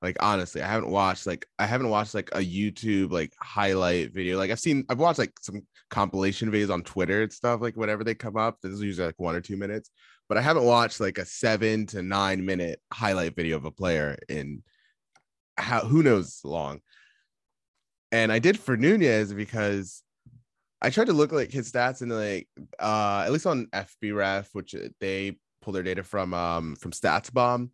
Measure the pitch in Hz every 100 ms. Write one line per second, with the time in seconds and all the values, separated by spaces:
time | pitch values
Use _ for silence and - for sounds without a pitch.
0 | 90 - 104 101 90 - 87 110 60 98
1 | 95 95 - 87 - - 104 123 127 107
2 | 107 107 95 90 95 90 104 - 113 98
3 | 92 87 76 - - 104 101 95 90 87
4 | 69 95 90 92 95 117 170 139 131 127
5 | 165 156 120 - - 98 - _ - -
6 | 98 95 95 98 110 104 101 90 85 98
7 | 87 101 107 - 120 117 117 110 107 107
8 | 113 110 117 107 113 110 95 98 104 90
9 | 87 - 87 87 87 98 101 107 - _
10 | _ _ - 104 139 160 120 117 117 -
11 | 101 95 90 - 117 110 110 110 101 101
12 | 90 98 98 95 92 92 85 - - -
13 | 110 95 82 82 82 80 76 - 92 80
14 | 73 69 - 76 71 73 - _ _ _
15 | _ _ _ _ _ - 110 120 110 151
16 | 147 107 76 - 69 80 71 71 _ _
17 | _ _ _ _ _ _ _ _ _ _
18 | - 113 110 110 151 208 - 120 139 214
19 | 151 110 104 101 104 113 104 101 95 -
20 | _ _ - - _ _ _ - 127 165
21 | 247 156 147 151 123 135 110 123 123 131
22 | 120 113 104 95 - - - - 107 107
23 | 104 101 90 156 180 143 117 98 98 -
24 | 107 104 98 98 101 104 92 85 53 -
25 | 98 95 98 104 _ _ - 95 90 92
26 | 87 104 92 87 87 85 82 - 87 -
27 | 92 82 - 123 123 123 123